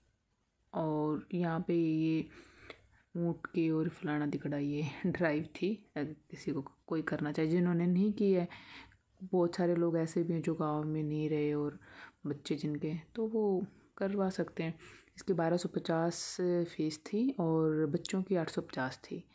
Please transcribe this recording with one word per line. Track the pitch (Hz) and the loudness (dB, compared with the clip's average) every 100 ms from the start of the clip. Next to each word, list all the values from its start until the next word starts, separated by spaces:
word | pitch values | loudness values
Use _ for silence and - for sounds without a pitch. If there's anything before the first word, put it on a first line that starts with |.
| _ _ _ _ _ _ _ | _ _ _ _ _ _ _
और | - 156 151 151 151 - | -4 -2 0 0 -2 -4
यहाँ | 175 170 165 | -2 0 -2
पे | 180 | 0
ये | 170 165 156 160 160 156 - - - - - _ _ _ 175 | 2 2 2 2 0 -2 -10 -20 -20 -20 -20 _ _ _ -4
ऊँट | 170 165 - | -2 -2 -4
की | 175 160 | 0 2
और | 160 165 | 2 0
फलाना | - 151 151 147 | -2 -2 0 0
तिकड़ा | 147 147 143 | -2 -2 -2
ये | 143 147 151 - 185 | -2 -2 -4 -2 -2
ड्राइव | - 165 147 | 0 0 0
थी। | 170 - 180 220 - 147 | -4 -2 -2 -2 -6 -6
अगर | 147 156 - | -6 -8 -16
किसी | - - | -10 -6
को | 139 139 - - | -4 -6 -14 -4
कोई | 160 | -4
करना | 156 151 147 | -2 -2 -2
चाहे, | 151 160 | 0 2
जिन्होंने | 175 180 170 175 | 2 4 4 4
नहीं | 180 208 | 4 4
की | 208 202 | 4 4
है, | 180 175 - - - - - _ _ | 4 2 -6 -18 -20 -20 -20 _ _
बहुत | 190 180 170 | 0 2 2
सारे | 175 175 170 | 2 2 4
लोग | 170 165 | 2 2
ऐसे | 160 175 | 0 0
भी | 170 | 0
हैं | 165 | 0
जो | 156 | 0
गाँव | 160 156 151 | 0 0 0
में | 151 156 | 0 -2
नहीं | 151 151 151 | 0 0 0
रहे | 151 147 | 2 2
और | 147 147 143 - - - - 151 | 0 -2 -4 -14 -20 -20 -10 -6
बच्चे | 143 - | -6 -4
जिनके, | 147 151 147 156 160 - | -2 -2 -2 -4 -6 -8
तो | - 220 | -6 -2
वो | 220 208 185 196 - - - | 0 2 2 -2 -10 -20 -6
करवा | 196 202 190 | -2 0 0
सकते | 185 170 - | 0 -4 -4
हैं। | 165 160 - - - - | -6 -6 -14 -20 -20 -6
इसकी | - | -2
बारह | 175 165 175 | 2 2 2
सौ | 185 | 0
पचास | 170 - 165 170 170 - - | -2 0 2 2 -2 -6 -2
फीस | 180 175 170 - 156 156 - | 2 2 0 -2 -4 -4 -4
थी | 208 254 - | 0 0 2
और | 165 160 160 156 156 | 2 4 4 2 2
बच्चों | 170 - 190 | 0 -2 -2
की | 185 185 | 0 0
आठ | 160 | 0
सौ | - | -4
पचास | - - 131 - | -6 -4 -6 -6
थी | - - - | -12 -12 -12